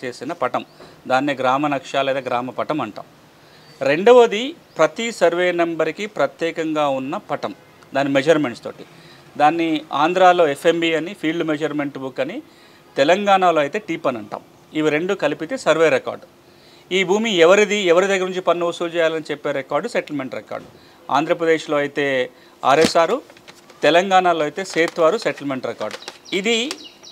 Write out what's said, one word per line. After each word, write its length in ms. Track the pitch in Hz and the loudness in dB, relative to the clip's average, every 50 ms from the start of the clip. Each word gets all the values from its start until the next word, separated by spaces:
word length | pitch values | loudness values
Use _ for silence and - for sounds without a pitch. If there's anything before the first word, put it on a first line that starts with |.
| - | -10
చేసిన 280 | 127 120 - 120 139 170 | -12 -12 -10 -10 -12 -6
పటం, 320 | - 131 123 - 123 - - _ - - - - - - | -6 -4 -4 -4 -6 -8 -10 _ -20 -20 -20 -20 -14 -4
దాన్నే 260 | - 127 127 139 147 139 | -2 0 0 0 -2 -2
గ్రామ 340 | 123 131 127 127 139 151 | 0 0 0 0 0 0
నక్ష 280 | 147 143 135 - - - | -2 -2 -4 -6 -4 -4
లేదా 240 | 139 135 135 131 139 | -2 -2 -2 -2 -4
గ్రామ 300 | 123 123 123 120 127 127 | -4 -4 -4 -4 -4 -6
పటం 320 | 113 - 110 - 156 151 | -6 -6 -6 -4 -4 -4
అంటాం. 240 | 120 107 92 - - - - _ _ _ _ _ - - - - - - - - | -6 -8 -10 -14 -18 -18 -20 _ _ _ _ _ -20 -20 -20 -20 -20 -20 -12 -4
రెండవది, 760 | 131 135 143 160 196 233 247 247 233 214 202 208 247 277 339 - - _ _ | -2 0 0 4 6 8 8 8 8 6 2 -2 -6 -6 -8 -12 -20 _ _
ప్రతి 340 | - 156 156 - - 226 233 | 0 0 0 0 -4 -6 -6
సర్వే 400 | 220 - 180 170 170 175 180 180 | -2 0 2 2 2 2 0 0
నెంబర్కి 540 | 175 170 170 170 165 160 160 160 156 - 202 | 0 0 -2 -2 -2 -2 -4 -4 -4 -6 -10
ప్రత్యేకంగా 840 | 214 - - 143 139 - - 165 165 160 175 160 160 156 151 147 | -8 -4 -4 -4 -4 -2 -4 -6 -6 -4 -4 -6 -4 -2 -2 0
ఉన్న 300 | 143 135 131 131 135 170 | 0 -2 -4 -6 -8 -10
పటం, 380 | 208 - - 151 135 - 110 95 - - - _ _ - _ - | -10 -8 -8 -8 -8 -8 -10 -12 -14 -20 -20 _ _ -18 _ -4
దాని 160 | 135 139 139 | -2 -2 0
measurements 540 | 139 139 131 156 165 156 147 120 113 - - | 0 2 4 4 2 2 2 -2 -6 -10 -14
తోటి. 220 | - - - - - - - - - - - - - - | -16 -16 -16 -20 -20 -20 -20 -20 -20 -20 -20 -20 -14 -2
దాన్ని 440 | - 143 151 165 170 165 165 156 147 - - - | 2 2 2 2 0 -2 -2 -2 -4 -4 -4 -2
ఆంధ్రాలో 540 | 139 151 165 180 185 185 180 180 175 170 | -2 0 0 2 4 6 6 6 6 2
ఎఫ్ఎంబి 480 | 147 139 - - 170 165 170 165 165 165 | 2 0 0 0 0 2 2 0 -2 -2
అని, 180 | 151 156 185 202 | -2 -4 -6 -8
field 300 | - - 156 160 170 165 | -6 -4 -4 -2 -2 -2
measurement 540 | 160 156 143 156 147 147 151 143 143 139 | -4 -4 -4 -4 -4 -4 -4 -6 -6 -8
book 220 | 139 135 131 127 - | -10 -10 -8 -6 -6
అని, 220 | 127 151 214 320 311 - _ _ - - - - _ - _ | -6 -6 -8 -10 -14 -16 _ _ -20 -20 -20 -20 _ -6 _
తెలంగాణలో 640 | - 139 151 180 202 202 202 196 190 190 175 165 156 | 2 4 4 4 2 4 2 2 4 4 4 2 2
అయితే 200 | 147 139 - 208 | 0 -2 -4 -8
టీప్ 280 | 208 - 165 160 - | -8 -8 -8 -4 -4
అని 100 | 147 123 | -4 -4
అంటాం. 240 | 110 104 - - - - - - _ _ _ - | -4 -8 -12 -14 -14 -14 -18 -20 _ _ _ -6
ఇవి 160 | 151 156 156 | -2 0 0
రెండు 240 | 147 151 175 185 202 | 0 0 -2 -2 -2
కలిపితే 440 | 185 170 143 151 - 160 156 262 | -2 -2 -2 -2 -4 -6 -8 -8
survey 320 | 131 - 175 151 160 165 156 | -2 0 0 2 4 4 4
record. 380 | 139 120 - 117 107 101 - - _ _ _ _ _ _ _ - - - - - - | 4 2 0 -4 -10 -10 -14 -20 _ _ _ _ _ _ _ -20 -20 -20 -10 -4 -2
ఈ 100 | 190 190 | -2 0
భూమి 320 | 165 196 214 226 233 202 | 2 0 0 0 0 4
ఎవరిది, 400 | 170 160 170 196 208 208 180 208 | 6 6 8 8 6 4 2 0
ఎవరి 320 | 208 196 175 165 180 190 | 0 2 4 4 4 4
దగ్గర 180 | 190 196 190 185 | 2 0 -2 -2
నుంచి 140 | 185 185 185 | -4 -4 -2
పన్ను 240 | 185 180 165 175 170 | -2 0 0 0 -2
వసూలు 260 | 170 170 - 180 170 | -4 -4 -4 -6 -4
చేయాలని 320 | 165 170 165 160 160 160 151 - | -2 0 0 0 -2 -4 -6 -8
చెప్పే 200 | 147 143 - - | -10 -6 -6 -6
record 360 | 180 147 131 - 147 147 185 | -4 -6 -6 -4 -4 -4 -4
settlement 480 | 233 - 196 - - 151 143 131 123 107 | -4 -6 -6 -6 -6 -8 -8 -8 -8 -10
record. 320 | 107 107 - 117 113 - - - - - - - - - - | -12 -12 -12 -12 -14 -14 -16 -20 -20 -20 -20 -20 -20 -6 -2
ఆంధ్రప్రదేశ్లో 680 | 127 143 160 160 165 160 165 165 160 151 - - 151 | -2 -2 0 0 -2 0 0 0 0 0 -2 -2 -2
అయితే 520 | 147 143 143 - 151 143 139 135 127 123 - - - - - _ _ - | -2 -2 -4 -4 -4 -2 0 0 -2 -2 -4 -8 -16 -20 -20 _ _ 2
ఆర్ఎస్ఆర్, 540 | 127 139 151 165 160 - 175 165 165 220 294 - - - - - - - - - - - - - | 2 4 4 4 4 4 2 2 2 0 -4 -6 -12 -20 -20 -20 -20 -20 -20 -20 -20 -8 0 2
తెలంగాణలో 580 | 143 156 170 190 196 190 185 180 180 170 160 | 4 4 4 4 4 2 2 4 2 0 0
అయితే 220 | 151 147 143 196 190 | -2 -4 -6 -8 -10
Sethwaru 540 | - - 165 165 170 - 180 160 156 190 | -4 -2 0 0 0 0 2 2 2 2
settlement 500 | 233 - 151 135 - 143 143 135 127 117 | 0 -2 -6 -6 -4 -6 -8 -6 -6 -6
record. 300 | 117 110 - 110 104 - - - - - - _ - - | -8 -8 -8 -8 -10 -10 -12 -16 -20 -20 -20 _ -8 -6
ఇది 360 | 190 190 226 233 226 233 302 - - - - - - - - | -4 -2 -2 -2 -2 -2 -6 -8 -12 -14 -20 -20 -20 -20 -20